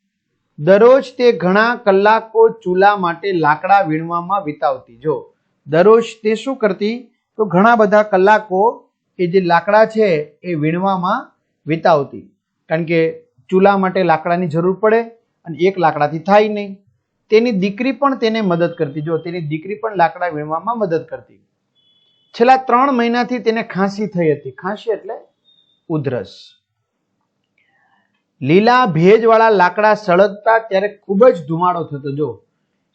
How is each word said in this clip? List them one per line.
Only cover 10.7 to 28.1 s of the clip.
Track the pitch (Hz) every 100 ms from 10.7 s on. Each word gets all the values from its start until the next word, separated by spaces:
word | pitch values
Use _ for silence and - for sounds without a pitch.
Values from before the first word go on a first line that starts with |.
| 170 196 185 180 240 - _ _ _ 143
વિતાવતી, | 160 180 151 135 107 - _ _ _ -
કારણ | 160 160
કે | 165 160 160 _ _ -
ચૂલા | 185 196 196
માટે | 190 185
લાકડાની | 175 156 175 175 180
જરૂર | 160 180 185
પડે | 220 226 226 _ _ _ 170
અને | 143
એક | 185 190
લાકડાથી | 160 147 147 160
થાય | 190 208 214
નહીં. | 208 202 196 _ _ _ _ -
તેની | 220 247
દીકરી | 190 202 196 262
પણ | 269 277 262
તેને | 220 220
મદદ | 196 170 170
કરતી. | 170 147 151
જો, | 151 160
તેની | 170 175
દીકરી | 151 156 190 208
પણ | 220 190
લાકડા | 160 175 180
વીણવામાં | 151 151 160 202 240
મદદ | 196 160
કરતી. | - 127 - 101 _ _ _ _ _ _ _ _ _ -
છેલ્લા | 247 262
ત્રણ | 262 240 277
મહિનાથી | 247 233 240 240 247
તેને | 220 226
ખાંસી | - 180 196 202 208
થઈ | 175 156
હતી. | 147 131
ખાંસી | - 185 208 233
એટલે | 202 196 262 _ _ _ _ _ _ -
ઉધરસ. | 156 135 120 95 - - _ _ _ _ _ _ _ _ _ _ _ _ _ _ _ _